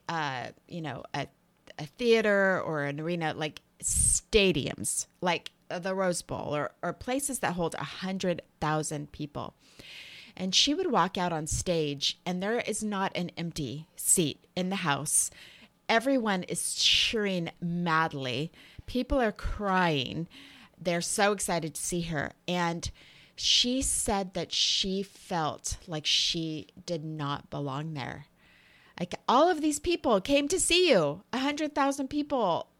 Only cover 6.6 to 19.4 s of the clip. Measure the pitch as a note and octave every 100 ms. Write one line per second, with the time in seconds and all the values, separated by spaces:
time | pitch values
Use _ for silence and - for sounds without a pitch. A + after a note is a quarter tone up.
6.6 | C#3+ - F3 - - C4 C#4 B3+ D3+ F3
7.6 | E3 - D3 - F#3+ F#3+ F3+ F3 - -
8.6 | D3+ D#3 D3+ D3+ D3 - D3+ - A2+ -
9.6 | _ - - - - - - - F#3 F#3
10.6 | C#4 D4+ F#4+ A3 F3 G3 F3+ E3 D#3 -
11.6 | - E3+ D3+ C#3+ - - - F3+ F#3+ A#3+
12.6 | - A3 G#3+ G3+ F#3+ - F3 - E3+ D#3
13.6 | C3+ C3+ D#3+ - - - D#3 - _ -
14.6 | F#3 G3 F3 C#3 D3 - - - - -
15.6 | - _ - A3+ A#3+ C4+ A3 F#3+ - F3
16.6 | - - - - - A#3 G#3 F#3 E3 -
17.6 | F3 F3 F3 D#3+ D#3+ D3 C3 B2 D#3+ -
18.6 | - - - B3 B3+ C#4+ A3+ G#3